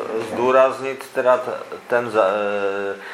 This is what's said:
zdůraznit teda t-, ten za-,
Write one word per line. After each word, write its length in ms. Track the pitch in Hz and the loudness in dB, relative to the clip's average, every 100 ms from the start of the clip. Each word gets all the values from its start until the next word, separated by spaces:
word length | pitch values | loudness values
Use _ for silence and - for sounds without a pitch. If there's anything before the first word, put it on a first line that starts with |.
| - 113 113 | -4 -6 -4
zdůraznit 760 | - 123 131 131 120 135 127 - | -2 4 6 6 2 -6 -8 -8
teda 240 | 135 127 123 | 0 2 2
t-, 220 | 120 - - - - | 0 -8 -8 -12 -2
ten 240 | 120 120 | -2 0
za-, 160 | 107 95 104 101 101 98 98 98 98 - | 2 2 2 -2 -2 -2 -2 -6 -8 -12